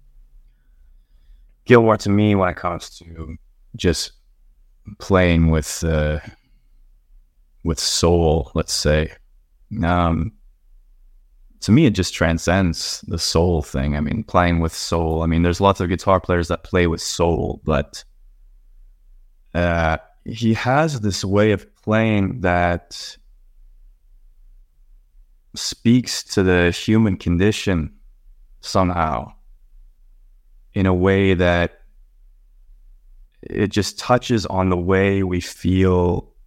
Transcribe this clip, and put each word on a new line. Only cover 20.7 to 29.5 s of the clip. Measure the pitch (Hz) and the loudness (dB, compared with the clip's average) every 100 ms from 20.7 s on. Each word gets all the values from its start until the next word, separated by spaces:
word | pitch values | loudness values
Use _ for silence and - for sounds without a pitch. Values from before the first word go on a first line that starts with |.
| 139 160 135 | 0 0 -2
this | 104 92 | -4 -4
way | 98 101 107 | -2 2 2
of | 98 - _ | 0 -4 _
playing | - 110 110 107 95 123 | -2 0 2 0 0 -2
that | 90 87 87 87 - - - - - - - - - - - _ _ - - _ - - _ _ _ - _ - - _ _ | 0 2 2 -2 -6 -18 -18 -20 -20 -20 -20 -20 -20 -20 -20 _ _ -20 -20 _ -20 -20 _ _ _ -20 _ -20 -20 _ _
speaks | - - - 113 123 117 - | -12 -12 -4 2 2 2 -8
to | - - | -6 0
the | 92 90 87 | 2 4 2
human | 85 - 110 110 92 | 0 0 2 2 0
condition | - 85 101 104 - 87 71 - - - - - - - | -2 0 0 0 -2 -4 -4 -10 -20 -20 -20 -20 -20 -20
somehow | - 104 90 87 78 62 - - - | -6 -2 0 0 -2 -4 -8 -18 -20